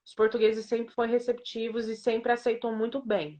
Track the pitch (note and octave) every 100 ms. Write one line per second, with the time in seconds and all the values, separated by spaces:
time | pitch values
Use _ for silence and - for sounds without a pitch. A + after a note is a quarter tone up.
0 | - - A3 A3+ G#3+ A3 G#3+ A#3 A#3 -
1 | A#3 A#3+ A#3+ A#3+ - A#3 A3+ A3+ A3 A3
2 | A#3+ A3+ B3 A#3+ B3 A#3 A#3 A3 A#3 C4+
3 | A#3+ G3+ D3+